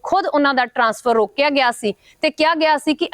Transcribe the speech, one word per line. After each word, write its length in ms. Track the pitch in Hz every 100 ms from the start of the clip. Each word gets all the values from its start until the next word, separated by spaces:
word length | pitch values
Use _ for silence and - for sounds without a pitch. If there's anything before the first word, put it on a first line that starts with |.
ਖੁਦ 240 | - 370 359
ਉਹਨਾਂ 280 | 294 285
ਦਾ 100 | 262 240
ਟ੍ਰਾਂਸਫਰ 480 | 254 226 208 247
ਰੋਕਿਆ 360 | 226 202 - 294
ਗਿਆ 200 | 277 247
ਸੀ 220 | - 208 - _ _
ਤੇ 80 | 311
ਕਿਹਾ 240 | - 311
ਗਿਆ 220 | 330 311 294
ਸੀ 160 | 311
ਕਿ 140 | 302 339